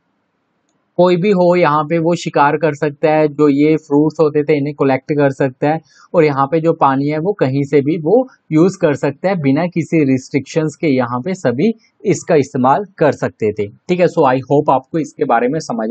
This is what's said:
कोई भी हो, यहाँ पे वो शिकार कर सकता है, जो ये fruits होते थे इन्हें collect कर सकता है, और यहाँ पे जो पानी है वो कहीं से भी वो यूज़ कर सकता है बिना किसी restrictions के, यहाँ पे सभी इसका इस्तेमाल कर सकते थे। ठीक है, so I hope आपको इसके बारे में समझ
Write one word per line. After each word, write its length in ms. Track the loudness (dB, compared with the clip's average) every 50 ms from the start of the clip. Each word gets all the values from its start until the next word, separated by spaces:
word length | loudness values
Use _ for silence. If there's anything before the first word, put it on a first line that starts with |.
| _ _ _ _ _ _ _ _ _ _ _ _ _ _ _ _ _ _ _ 2
कोई 200 | 2 2 2 2
भी 140 | 2 0
हो, 240 | 2 2 2 2 4
यहाँ 280 | 4 2 2 2 2 0
पे 140 | 0 -2 0
वो 180 | 0 0 -2
शिकार 420 | -2 -4 -4 0 2 2 2 2 0
कर 160 | 0 -2 -2
सकता 380 | -2 -4 -4 -2 -2 0 0
है, 160 | 2 2 2 0
जो 220 | 0 2 2 2
ये 260 | 4 4 2 2 2
fruits 400 | 0 0 0 0 2 2 2 0 0
होते 240 | 0 0 0 0 0
थे 140 | 0 0 -2
इन्हें 180 | -2 -4 -4
collect 360 | -2 0 0 0 -2 -2 -4
कर 180 | -2 0 0 0
सकता 400 | 0 -2 -2 -4 -2 -2 -2 -2
है, 120 | -2 -4 -8 _ _ _ -14 _ 0
और 100 | 2 2
यहाँ 240 | 2 2 0 -2 0
पे 140 | 0 0
जो 120 | 0 0 0
पानी 340 | 2 2 2 2 0 0 -2
है 120 | -2 -2
वो 140 | -4 -4 -2
कहीं 300 | -2 -2 -2 0 -2 -2
से 180 | 0 0 0
भी 160 | 0 0 -2 -2
वो 320 | 0 0 2 2 0 -2 -8 _ _ -2
यूज़ 260 | 0 2 2 2 2 0
कर 120 | -2 -2 0
सकता 360 | -2 -4 -6 -6 -4 -4 -4
है 120 | -4 -2
बिना 260 | 0 0 0 0 0 -2
किसी 360 | -4 -4 -4 -2 0 0 0
restrictions 720 | 2 0 -2 -4 -4 -6 -6 -6 -4 -4 -4 -4 -4 -4
के, 120 | -4 -2 0
यहाँ 340 | 0 0 -2 -2 -4 -6
पे 120 | -6 -6 -6
सभी 400 | -4 -2 -2 -2 0 0 -2 -2 -4 _ _ _ _ -4
इसका 300 | -2 -2 -2 -2 0 0
इस्तेमाल 500 | 0 0 0 -2 0 0 2 2 0 -2 -6 _ 0
कर 140 | 0 0
सकते 420 | 0 -2 -4 -8 -6 _ -4 -4 -4
थे। 140 | -4 -6 -8
ठीक 320 | -10 _ _ -6 -2 0
है, 60 | 0
so 220 | 0 2 0 0 2
I 80 | 0
hope 340 | -2 -2 0 0 0 2 2
आपको 300 | 0 0 -2 _ -6 -6
इसके 260 | -6 -6 -6 -6 -2
बारे 220 | 0 0 0 0 0
में 120 | -2 -4
समझ 300 | -6 -6 -6 -6 -4 -4